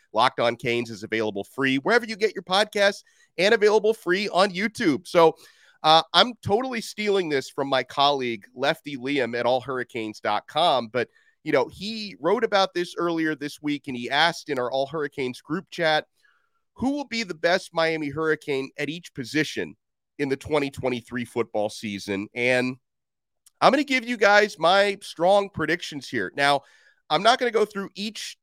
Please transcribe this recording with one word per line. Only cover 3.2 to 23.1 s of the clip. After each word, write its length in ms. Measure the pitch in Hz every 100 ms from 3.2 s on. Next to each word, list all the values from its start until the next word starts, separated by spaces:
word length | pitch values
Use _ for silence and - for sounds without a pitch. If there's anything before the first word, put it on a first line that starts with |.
| _ -
and 160 | 190
available 400 | 226 208 214 208
free 360 | 220 170 190 208
on 200 | 170 202
YouTube. 580 | 180 214 - 226 123 -
So, 280 | 175 165 - - _ _ _
uh, 180 | 156 160 -
I'm 220 | 170 226 233
totally 380 | - 208 262 233
stealing 480 | - - 208 196 170
this 220 | 139 -
from 180 | - 143
my 140 | 131
colleague, 640 | 127 - 143 143 123 113 - -
Lefty 420 | 135 160 147 135
Liam 400 | 127 143 117 120
at 80 | 120
all 160 | 127
hurricanes 580 | 131 127 120 120 110 107
dot 280 | 110 104 -
com. 400 | 151 170 131 117
But, 200 | 123 113 _ _ _
you 80 | 156
know, 160 | 143 123
he 480 | - 202 226 208 -
wrote 240 | 156 220
about 300 | 220 202 190
this 220 | 175 175 -
earlier 380 | 170 165 160 147
this 260 | 143 -
week, 220 | 147 147 -
and 100 | 123
he 140 | 120
asked 400 | 139 170 160 -
in 80 | 131
our 140 | 123
All 160 | 135 135
Hurricanes 520 | 160 143 - 127 123
group 280 | - 170 -
chat, 360 | - 160 156 - _ _ _ _ _ _
"Who 160 | - 254
will 160 | 294 262
be 160 | 226
the 140 | 196 160
best 400 | 170 185 - 170
Miami 340 | 165 160 147
Hurricane 640 | 143 160 151 - 135 135 -
at 100 | 147
each 240 | 170 -
position 640 | - 113 143 151 - 80 - _ _ _ -
in 120 | 143
the 60 | 135
twenty 360 | - 147 143
twenty-three 540 | - 131 123 - 123 117
football 440 | 123 113 107 104
season?" 580 | - 110 101 101 98 104
And 440 | 123 123 127 127 127 _ _ _